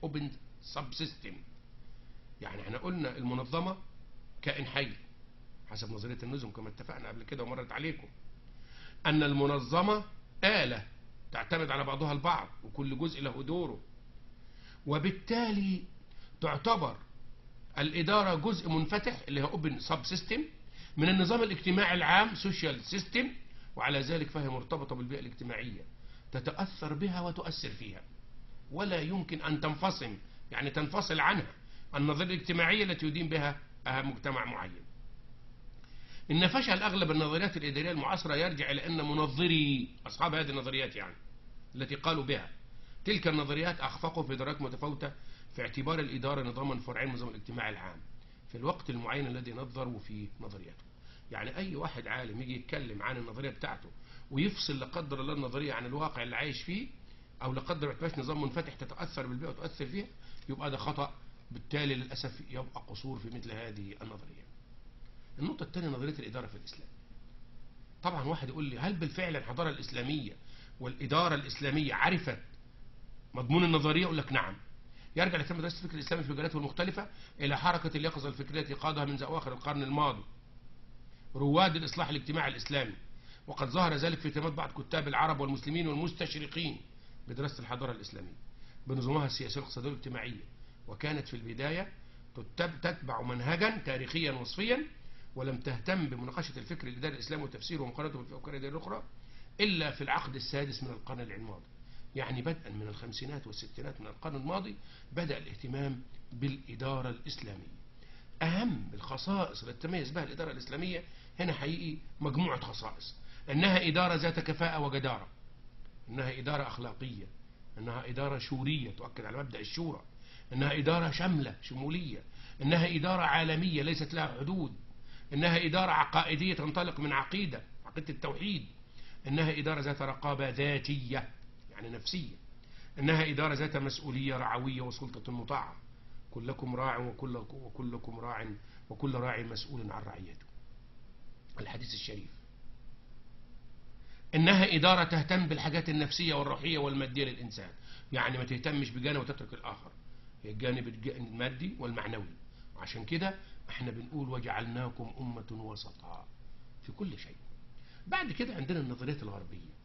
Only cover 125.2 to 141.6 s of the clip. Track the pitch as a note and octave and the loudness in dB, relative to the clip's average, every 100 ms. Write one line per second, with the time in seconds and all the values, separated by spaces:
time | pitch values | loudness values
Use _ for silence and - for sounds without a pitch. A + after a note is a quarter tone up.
125.2 | - C#3+ E3+ E3+ F3 F3 F#3 D#3 D3 D#3+ | -2 4 6 6 6 6 6 6 6 6
126.2 | D#3 D3+ F#3 D#3 D3+ D3+ F3 D3+ D3 C#3 | 6 4 4 2 2 2 0 0 2 2
127.2 | C3 G3 F#3 A#2+ - - A2+ - D#3 B2 | 2 0 0 -2 -8 -10 -8 -6 -6 -4
128.2 | C#3+ C#3 G3 F3 - - - - - - | -4 -2 -2 -2 -4 -12 -14 -10 -8 -6
129.2 | C#3 D3 D#3+ D3+ D3 D3+ C#3+ C3+ C3+ C3 | 0 4 4 4 2 2 0 0 0 0
130.2 | D3 C3+ C3+ A#2+ C#3+ C#3 - C#3+ B2 C3 | 0 2 0 2 2 2 2 0 0 -2
131.2 | - - - - - G#2 A2+ A#2 - F#3 | -2 -8 -12 -12 -12 -10 -8 -4 -2 -2
132.2 | B2 - - - - - - - C#3 D#3+ | -4 -8 -14 -14 -14 -12 -10 2 6 6
133.2 | D#3+ C#3 D3+ C#3 D3+ D3+ C#3 - D3+ B2+ | 6 4 4 4 2 2 0 -2 -2 0
134.2 | C3+ B2+ A#2+ A#2+ C3 B2+ B2 - C3 B2 | 2 2 2 2 0 -2 -4 -6 -8 -8
135.2 | B2 B2 G#2+ C#3 - - - - - - | -4 -4 -2 -2 -2 -8 -12 -14 -10 -10
136.2 | - A#2+ A#2+ B2 B2+ B2 C3 A#2+ B2 - | -8 -6 -4 -4 -2 0 0 0 -2 -4
137.2 | C3 A#2+ G#2 C3+ B2+ - B2 A#2+ A#2 A2+ | -4 -4 -6 -8 -8 -6 -4 -4 -6 -6
138.2 | A#2+ A2+ A2 G2+ - - - - C#3 B2+ | -4 -4 -4 -8 -10 -14 -12 -4 0 0
139.2 | B2+ A#2 A#2 A2 - C3 G#2+ G#2 G#2 - | 0 -2 -4 -6 -6 -4 -4 -6 -6 -8
140.2 | F2+ - - - - - - - - - | -10 -12 -12 -12 -12 -14 -14 -14 -14 -12
141.2 | - - - - | -10 -10 -10 -6